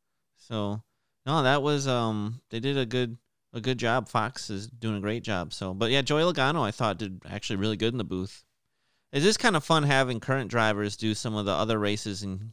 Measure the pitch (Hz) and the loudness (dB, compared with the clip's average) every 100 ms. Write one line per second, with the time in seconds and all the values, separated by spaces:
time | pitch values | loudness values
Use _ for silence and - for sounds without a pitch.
0 | _ _ _ _ - 110 101 107 - _ | _ _ _ _ -8 -4 -2 -4 -10 _
1 | _ _ 127 151 131 143 143 143 135 123 | _ _ -2 2 4 4 2 2 2 2
2 | 113 107 104 120 _ 113 131 139 117 127 | 2 0 -2 -6 _ -4 -2 0 0 0
3 | 120 117 _ _ _ 117 123 123 120 123 | -2 -4 _ _ _ -4 -2 0 2 2
4 | 104 120 110 - - 98 110 117 113 104 | 0 -2 -2 -4 -8 -8 -8 -6 -4 -2
5 | 104 117 113 92 80 - 95 95 113 139 | -2 -4 -2 -2 -4 -6 -6 0 2 2
6 | 127 151 175 143 131 143 107 - 110 92 | 2 2 2 2 2 2 0 0 -2 0
7 | 101 92 - 101 - 98 110 101 110 123 | -6 -8 -10 -8 -4 -2 0 0 0 0
8 | 90 92 95 - _ _ _ _ _ _ | -4 -4 -6 -10 _ _ _ _ _ _
9 | _ 143 185 214 240 160 - 160 147 135 | _ 0 2 4 2 2 2 2 4 4
10 | 127 117 - 135 101 120 110 104 104 - | 2 -2 -2 -2 0 2 2 2 -2 -2
11 | 110 104 120 107 101 80 110 107 104 104 | -2 -2 -2 -2 0 2 2 2 0 -2
12 | 110 95 101 95 110 | -4 -6 -6 -8 -10